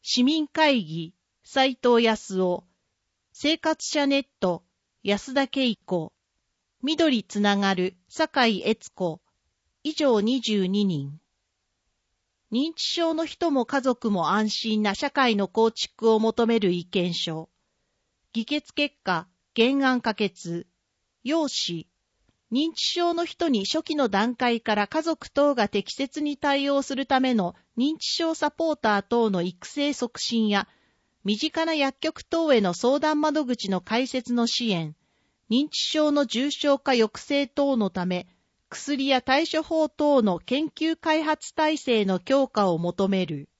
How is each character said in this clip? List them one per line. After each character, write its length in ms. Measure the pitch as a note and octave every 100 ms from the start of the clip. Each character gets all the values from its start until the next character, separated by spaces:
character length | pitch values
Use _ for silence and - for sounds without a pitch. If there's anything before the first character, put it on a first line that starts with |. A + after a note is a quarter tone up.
市 220 | - -
民 240 | B3 D#4+ D4+
会 360 | - D#4 C4
議、 300 | D#3+ D#3+ E3 _ _ _
斉 340 | _ C4+ C4 B3+
藤 240 | A#3+ A#3
康 380 | A3+ G#3+ - F#3+
夫。 220 | F#3 F3+ _ _ _ _ _ _ _
生 260 | - C#4+ D#4+
活 260 | D#4+ D#4+ -
者 220 | D4+ C#4
ネ 120 | C#4
ッ 60 | - _
ト、 240 | F#3 E3+ _ _ _ _
安 320 | G3 G3+ - C4
田 80 |
恵 320 | C4+ C#4 B3+ G#3+
子。 380 | - F3 D#3 _ _ _ _ _ _ _
緑 420 | C4 D#4+ E4 A#3+
つ 160 | - G#3
な 180 | G#3 G3+
が 180 | G3 F#3
る、 220 | F#3 _ _
酒 420 | - D#4+ C#4+ A#3
井 140 | G3 -
悦 260 | A3 -
子。 300 | - F3+ D#3 _ _ _ _ _ _
以 80 | D4+
上 300 | D#4 C#4+ A3
二 180 | G#3+ C4
十 260 | A#3 G#3 F#3
二 200 | G3+ G3+
人。 340 | D#3 C#3 D3+ _ _ _ _ _ _ _ _ _ _ _ _ _
認 200 | A3+ D#4
知 100 | D#4+
症 300 | - - E4
の 120 | D#4+ E4
人 260 | - E4+
も 140 | C4+ A3+
家 160 | C#4
族 300 | B3+ A#3 A3+
も 180 | G3+ D#3
安 200 | G3+ G#3+
心 320 | - A3+ G#3+
な 140 | G#3 G3
社 160 | C#4+
会 240 | - B3+ G#3
の 140 | G3
構 220 | - A3+
築 400 | - - - A3+
を 80 | A3
求 280 | A3 A3 A3+
め 120 | A#3
る 120 | G3
意 140 | F3 E3+
見 280 | F#3 F3+
書。 360 | E3+ - D#3+ D#3+ _ _ _ _ _ _ _ _
議 140 | A3+ A3
決 280 | D4 -
結 220 | - D4 _
果、 240 | - E3+ F3 _ _ -
原 300 | A#3 C#4 C4+
案 140 | B3+
可 140 | A3+
決。 520 | G#3 G3+ - E3+ E3+ - _ _ _ _ _
要 200 | A#3+ D#4+
旨、 440 | D4 - - E3+ - _ _ _ _ _ _
認 180 | A#3+ D#4+
知 120 | D#4+ -
症 300 | F4 F4 E4+
の 100 | E4+
人 240 | - E4+
に 160 | A#3 G3
初 180 | D#4
期 120 | - D4+
の 120 | B3
段 280 | F#3+ A#3 A#3+
階 260 | B3 A#3
か 140 | - G#3
ら 120 | G3+
家 140 | D#4
族 300 | D#4+ D#4+ -
等 240 | - C#4+ B3+
が 120 | G#3
適 260 | G3+ - -
切 260 | C4+ D#4
に 160 | D4 C#4+
対 320 | D4 C#4 C#4
応 120 | C#4
す 140 | C#4 C4
る 120 | C4+
た 120 | C4
め 140 | C4
の 220 | A#3 F3 - _ -
認 200 | C#4 D#4
知 80 | -
症 300 | - E4 D#4+
サ 160 | D4
ポ 220 | - E4
ー 20 | D4+
タ 240 | A3 G3+
ー 20 |
等 300 | - A#3 A3+
の 100 | F#3+
育 260 | F3+ F3+ -
成 240 | D4 C#4+
促 300 | C#4 A#3+ -
進 260 | - A#3 G#3+
や、 220 | G3+ - _ _ _ _ _ F#3+
身 120 | G#3+
近 280 | D#4 D#4+ D#4+
な 80 |
薬 260 | D#4 C4+ -
局 220 | D#4+ -
等 320 | - E4 D#4+
へ 80 | B3
の 120 | G3
相 260 | E3+ A#3+ C#4+
談 200 | D4+ D4+
窓 260 | D#4 D4 B3+
口 240 | B3 G3
の 120 | F#3
開 260 | - A3+ C4
設 260 | B3+ A#3
の 120 | A#3+ A#3
支 240 | - A#3
援、 260 | F3+ D#3 D#3 _ _ _ _ _
認 180 | A#3 D4+
知 160 | -
症 280 | - D#4 D4+
の 140 | D4 B3+
重 260 | A3+ C#4+
症 260 | - D4 C#4
化 120 | -
抑 260 | B3 G#3+ -
制 300 | - C#4+ C#4
等 280 | - C#4 B3+
の 140 | G3
た 160 | F#3 F3+
め、 220 | F3+ - _ _ _ _
薬 340 | - - C#4+ C4+
や 140 | C4
対 260 | B3+ C4+ E4
処 140 | D#4
法 260 | D#4 D#4+ D#4
等 360 | - D4 C#4
の 160 | G#3+ E3+
研 260 | - C4+ D#4
究 320 | - D#4+ E4
開 240 | E4 D#4
発 300 | D4+ D#4 -
体 240 | - D#4 D#4
制 280 | - A3+ G3
の 140 | F#3
強 280 | - C4+ C4+
化 240 | - G3
を 80 | E3
求 280 | F3 E3+ G3
め 160 | F#3+ F3
る。 220 | D3 C#3+